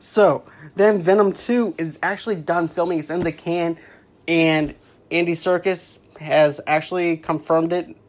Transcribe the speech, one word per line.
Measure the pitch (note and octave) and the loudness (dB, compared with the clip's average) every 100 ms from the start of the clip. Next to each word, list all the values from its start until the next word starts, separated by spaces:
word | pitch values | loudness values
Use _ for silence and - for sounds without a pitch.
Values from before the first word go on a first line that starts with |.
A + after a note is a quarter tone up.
So | - G#3+ F#3+ C3+ - - D#3 | -4 4 4 4 -6 -20 -8
then | - G#3 G#3 | 2 4 4
Venom | E3+ G#3 G3+ | 2 4 2
two | F#3+ - B3 G#3+ - | 0 -2 0 0 -4
is | E3 D3 | -8 -6
actually | F3+ G3+ A3+ F#3 | -6 -4 -6 -6
done | D3+ E3+ E3 | -2 -2 -2
filming. | - E3+ E3 | -2 -2 -2
It's | D3+ | -4
in | F3 | -4
the | E3+ | -4
can, | D#3 E3 F3 E3+ E3 - - _ _ - | -4 -4 -2 -2 -6 -12 -20 _ _ -2
and | E3 D#3+ D#3 D3 - _ _ - | 2 2 2 -2 -8 _ _ -6
Andy | E3+ E3+ | -2 -2
Serkis | E3 F#3 F3+ F#3+ F#3 - - _ - | -2 0 0 0 -4 -8 -20 _ -14
has | D#3 D3 D3+ C#3+ | 0 4 4 2
actually | - D#3 - F3+ F3 D#3+ | -2 -2 -2 -4 -2 -2
confirmed | E3 D#3 - E3 E3 | -4 -4 0 0 2
it. | F3 - - | -2 -6 -14